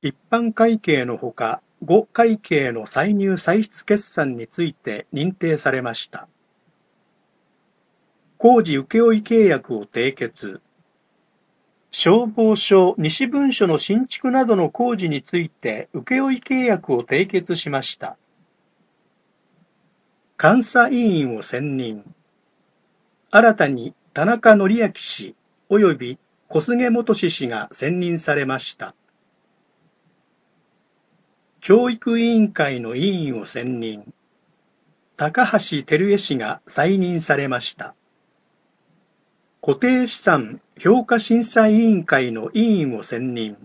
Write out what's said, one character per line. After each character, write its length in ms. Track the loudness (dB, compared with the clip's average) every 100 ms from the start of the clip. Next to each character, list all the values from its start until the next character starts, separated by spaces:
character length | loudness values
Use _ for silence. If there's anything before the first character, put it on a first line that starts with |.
一 140 | -8 -10 _
般 220 | -2 -2
会 260 | 2 2 2
計 260 | 0 0
の 120 | 0 -6
ほ 160 | -8
か、 280 | -6 -4 -4 _ _
五 220 | 2 2 2
会 320 | 2 2 2
計 340 | 0 -2 0
の 140 | -6 -6
歳 280 | -2 0
入 220 | 0 0 -2
歳 260 | 0 0
出 220 | 0 -8
決 180 | -2 -2
算 340 | -2 -4 -4 -4
に 120 | -12
つ 140 | -4
い 100 | -6
て 340 | -4 -10 -10 -10
認 200 | -6 -4
定 260 | -4 -2 0
さ 120 | 0
れ 120 | -2
ま 120 | -4
し 160 | -10 -12
た。 180 | -18 -20 _ _ _ _ _ _ _ _ _ _ _ _ _ _ _ _ _ _ _ _ _
工 260 | 6 6
事 140 | 4 -2
請 240 | 0 2
負 120 | 4 2
契 240 | 2 4 4
約 280 | 2 -4
を 120 | -10 -8
締 280 | -4 -4
結。 460 | -4 -10 -10 -16 -16 _ _ _ _ _ _ _ _ _ _ _ _ _
消 360 | 0 4 4 2
防 280 | 0 2 2
署 380 | 4 6 4 2
西 280 | -2 -2 -2
分 260 | 0 0
署 140 | 2 0
の 120 | 0
新 280 | 0 0 -2
築 240 | -4 -2
な 140 | 0
ど 120 | 2 2
の 140 | 0
工 260 | -2 -4 -2
事 120 | -4
に 140 | -4
つ 160 | -4 -4
い 100 | -4
て 400 | _ -8 -8 -10
請 260 | -12 -4 -2
負 200 | 0 -2
契 240 | -2 0
約 280 | 0 0 0
を 80 | -2
締 240 | 0 -2 0
結 260 | -2 -2
し 160 | -6 -4
ま 100 | -6
し 160 | -6 -10
た。 220 | -14 -14 _ _ _ _ _ _ _ _ _ _ _ _ _ _ _ _ _ _ _ _ _ 0
監 240 | 2 4
査 260 | 2 2 2
委 80 | 2
員 400 | 2 0 -2 -6
を 60 |
選 340 | -8 -8 -6 -6
任。 280 | -6 -10 -16 -20 _ _ _ _ _ _ _ _ _ _ _
新 240 | 2 2
た 140 | 2 -2
に 260 | -2 -10 _ _
田 140 | -4 -2
中 300 | 2 4 4
則 120 | 4
明 220 | 0 -2
氏 400 | -4 -10 -10 -12 -18 _ _ _
及 260 | 2 2 0
び 220 | -8 -12 _ _ _
小 120 | -4
菅 300 | 0 0 0
元 240 | 0 0
氏 160 | -2 -2
氏 180 | -4 -6
が 200 | -6 -10
選 260 | -8 -4 -2
任 200 | -4 -4
さ 160 | -4
れ 100 | -4
ま 140 | -2 -6
し 180 | -8 -14
た。 180 | -18 _ _ _ _ _ _ _ _ _ _ _ _ _ _ _ _ _ _ _ _ _ _ _ _ _ _ _
教 280 | 4 4 4
育 300 | -2 -2 0
委 40 |
員 280 | 2 4 2
会 280 | 0 -2 -2
の 140 | -6
委 320 | -4 -2 -2 -4
員 140 | -6
を 60 | -8
選 340 | -8 -6 -6
任。 320 | -8 -12 -18 -20 _ _ _ _ _ _ _ _ _ -6
高 300 | -4 0 2
橋 360 | 0 -2 -6
照 300 | -2 0 2
江 60 | 0
氏 180 | 0 -4
が 240 | -4 -8 -8
再 320 | -2 2 2
任 220 | 0 -4
さ 160 | -2 -2
れ 120 | 0
ま 120 | -4
し 160 | -6 -12
た。 180 | -18 _ _ _ _ _ _ _ _ _ _ _ _ _ _ _ _ _
固 200 | -4 0
定 260 | 2 2 0
資 120 | -2
産 420 | 0 0 -2 -12 _ -4
評 260 | 2 2
価 140 | 4 0
審 240 | 2 0
査 240 | 2 4 6
委 140 | 6
員 240 | 4 2
会 260 | 2 0 0
の 200 | -6 -6
委 280 | 0 2 2
員 140 | 0 -4
を 60 |
選 320 | -8 -8 -6
任。 220 | -6 -8 -10